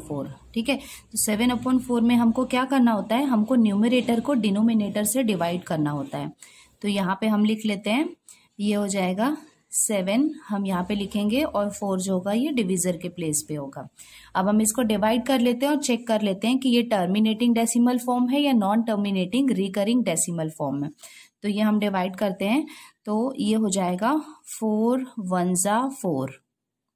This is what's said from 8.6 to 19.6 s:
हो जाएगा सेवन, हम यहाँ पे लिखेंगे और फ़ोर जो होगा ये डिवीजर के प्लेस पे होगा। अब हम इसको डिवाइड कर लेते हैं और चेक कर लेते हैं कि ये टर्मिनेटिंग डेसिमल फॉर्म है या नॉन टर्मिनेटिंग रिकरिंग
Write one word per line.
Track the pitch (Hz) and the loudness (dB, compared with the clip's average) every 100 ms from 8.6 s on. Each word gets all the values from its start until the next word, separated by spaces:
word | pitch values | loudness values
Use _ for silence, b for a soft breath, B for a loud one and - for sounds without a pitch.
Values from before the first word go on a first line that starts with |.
| 208 208 | -2 0
हो | 202 | 0
जाएगा | 196 185 185 247 311 B B _ | -2 -2 0 -2 -2 B B _
सेवन, | - - 208 185 226 302 - - | -4 -2 -2 0 0 0 -2 -6
हम | 202 196 | -4 -2
यहाँ | 180 185 | -2 -2
पे | 208 | -4
लिखेंगे | 196 208 208 254 | -4 -2 0 0
और | - 202 202 | 0 -2 -4
फ़ोर | 202 202 185 | -4 -4 -4
जो | 190 | -2
होगा | 185 190 | -2 0
ये | 220 302 | -2 0
डिवीजर | 262 185 185 180 165 | -2 0 0 -2 -4
के | 175 | -6
प्लेस | 175 160 147 - | -6 -4 -4 -6
पे | 151 | -8
होगा। | 139 139 131 _ B B B 180 | -8 -12 -16 _ B B B -2
अब | 190 | 2
हम | 208 | 2
इसको | 214 262 | 2 0
डिवाइड | 233 208 214 240 247 | 0 2 2 0 0
कर | 262 | 2
लेते | 240 240 277 | 2 2 0
हैं | |
और | 294 | 0
चेक | 277 233 233 | 0 -2 0
कर | 214 | 0
लेते | 208 190 226 | 0 0 0
हैं | 262 | 0
कि | 262 | 2
ये | 240 | 2
टर्मिनेटिंग | 233 208 175 208 220 220 240 226 | 2 0 2 2 2 2 2 2
डेसिमल | 233 240 240 247 | 2 2 2 2
फॉर्म | 247 247 247 | -2 0 0
है | 277 | 2
या | 285 | 2
नॉन | 240 196 220 | 2 2 0
टर्मिनेटिंग | 233 208 202 196 180 240 277 | 0 -2 0 -2 0 0 0
रिकरिंग | 185 | 0